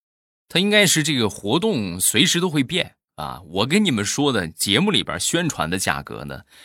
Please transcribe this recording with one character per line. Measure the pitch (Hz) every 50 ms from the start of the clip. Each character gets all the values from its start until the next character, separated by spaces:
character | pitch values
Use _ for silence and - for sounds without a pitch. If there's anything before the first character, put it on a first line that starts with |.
| _ _ _ _ _ _ _ _ _ -
它 | - 170
应 | 190 208
该 | 208 208 208
是 | 180 - 160 151
这 | 151 151
个 | 127 113 101
活 | - - - 101 117 170
动 | 170 226 202 127 104 90 85 92
随 | - - - 107 160
时 | 180 - 175
都 | 170 185
会 | 147 151 131
变 | - 175 180 - - - _ _ _ _
啊。 | - - 69 62 64 87
我 | 73 82 92 110
跟 | 131 156 208 214
你 | 185 131
们 | 104 101
说 | - - - 143 143 127
的 | 104 87 80
节 | - - - 101 98 117
目 | 185 214
里 | 190 113 -
边 | - - 85
宣 | - - - 170 175 156
传 | - - 80 80
的 | 87 98
价 | - - 73 69 69
格 | - 57 55 67
呢， | 71 67 64 - _ - - -